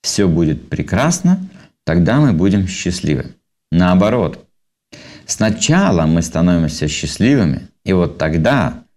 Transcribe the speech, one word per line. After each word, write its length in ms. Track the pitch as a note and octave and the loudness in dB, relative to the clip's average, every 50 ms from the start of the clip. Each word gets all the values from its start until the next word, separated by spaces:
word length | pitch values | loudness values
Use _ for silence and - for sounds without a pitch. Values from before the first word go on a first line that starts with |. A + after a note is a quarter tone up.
| - | -8
всё 260 | - - - G2+ F2+ | -6 -2 0 0 2
будет 400 | D#2+ E2 E2+ D#2 D#2 D2 - - | 2 2 2 0 -2 -4 -6 -10
прекрасно, 680 | - D2 C#2+ - D#2 G2 C3 E3 E3+ - - F3+ F#3 - - - - - - _ _ _ _ | -8 -8 -6 -4 -2 0 0 0 -2 0 2 0 0 0 -2 -12 -16 -20 -20 _ _ _ _
тогда 360 | - E2 F2 E2+ D#2 A2+ C#3+ | -2 0 2 2 2 2 2
мы 120 | D3+ C3+ G2 | 2 2 2
будем 340 | D#2 F2+ G2 F#2+ G2+ F#2+ | 2 2 2 2 0 0
счастливы. 680 | F#2 - - - F2+ F2+ - - D#2 D2 C2 - - - _ _ _ _ _ _ _ | -2 -6 -6 -6 -6 -6 -4 -2 -2 -2 -2 -4 -10 -14 _ _ _ _ _ _ _
Наоборот. 720 | - E2+ F2+ F2+ F2+ F#2 G2+ G#2+ A#2 B2 G2 D2+ - - - _ _ _ _ _ _ _ _ _ - - - - - - - | 0 2 2 4 4 4 2 2 2 0 -2 -2 -6 -10 -20 _ _ _ _ _ _ _ _ _ -20 -20 -20 -20 -20 -20 -12
Сначала 800 | - - - - A3 - - - - D#3 F3+ G3+ F#3+ - E2+ D#2+ | -12 -4 -2 -2 -2 0 -2 0 0 2 2 2 2 2 2 2
мы 160 | D#2 D#2+ E2 D#2+ | 2 2 0 -2
становимся 680 | - - D#2 E2+ F2+ F2+ E2+ D#2+ D2+ D#2 - D#2 D2+ | -2 -2 0 2 2 2 2 0 -2 -4 -4 -6 -6
счастливыми, 800 | - - - D#2 - - G2 A#2+ C#3+ C3+ G2+ D#2+ C2 - - - _ _ _ | -6 -6 -8 -8 -4 0 2 2 2 2 2 0 -2 -4 -8 -14 _ _ _
и 80 | - F#2+ | -2 0
вот 260 | F#2 F2 E2 - - | 0 0 -2 -2 -4
тогда 680 | D#2 D#2 D#2+ E2+ D#2 A2+ C#3 C3+ F#2 - - - - _ _ | -4 -2 0 0 0 2 2 2 0 -2 -4 -8 -18 _ _